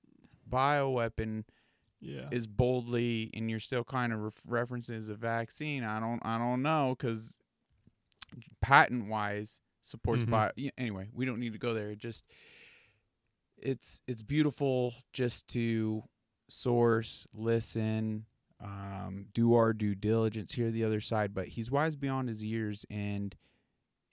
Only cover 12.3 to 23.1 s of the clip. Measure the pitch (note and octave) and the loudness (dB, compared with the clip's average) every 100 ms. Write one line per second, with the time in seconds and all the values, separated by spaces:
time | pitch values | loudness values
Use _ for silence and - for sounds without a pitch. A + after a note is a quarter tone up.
12.3 | - - - - - _ _ _ _ _ | -20 -20 -20 -20 -20 _ _ _ _ _
13.3 | _ _ - C3 B2+ - - - A#2 G#2+ | _ _ -10 -4 -4 -6 -8 -6 -8 -2
14.3 | D3 D3+ - C#3 B2+ B2 A#2 - - B2 | 2 2 2 0 2 0 -4 -10 -2 -2
15.3 | - - A#2+ A#2 A2+ A2 A2 - _ _ | -2 -6 -2 0 2 0 -2 -6 _ _
16.3 | _ - - B2+ A#2+ A#2+ A2+ A2+ - - | _ -14 -4 2 4 6 4 0 -8 -12
17.3 | G#2 A2+ A#2 - A2+ A2 A2 A2 G#2+ A2 | -6 0 2 0 -2 0 0 -2 -4 -8
18.3 | _ _ - G#2+ G2+ G2 F#2+ F#2+ G2 G2 | _ _ -16 -12 -10 -8 -8 -8 -10 -6
19.3 | - A#2 A#2 A2+ A2 G#2 G2 G#2 A2+ A2+ | 4 6 8 6 4 0 0 2 2 2
20.3 | A2 G2 - A2+ A2+ A2 G#2+ - A2 G#2 | 0 -6 -2 -2 0 0 0 0 0 0
21.3 | G2 D#2 A#2 A2+ C#3 D#3+ D3 C3+ C3 B2+ | -2 -6 -6 -2 0 0 -2 -2 -2 -2
22.3 | G#2+ G#2+ A2+ G#2+ G#2 - G#2 G#2 | -4 -2 -2 -2 -4 -6 -4 -2